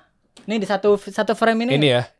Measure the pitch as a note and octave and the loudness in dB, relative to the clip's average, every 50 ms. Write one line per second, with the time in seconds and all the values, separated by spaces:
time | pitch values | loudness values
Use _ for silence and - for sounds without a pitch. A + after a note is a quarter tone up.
0 | _ _ _ _ _ _ _ - - - G#3+ A3+ G3 F#3 G#3 F#3+ - G#3 G#3 G3+ | _ _ _ _ _ _ _ -16 -8 -6 -4 -4 -2 -2 -4 0 2 2 2 2
1 | - G3+ G3 - G#3+ G#3+ A3 - A3+ A3+ A3+ A3+ A#3 B3 C4 C#3+ D3+ C#3 A#2+ B2 | -2 -8 -6 -4 -2 -2 0 0 0 0 0 0 -2 -2 0 2 2 2 2 2
2 | B2 - _ | -2 -4 _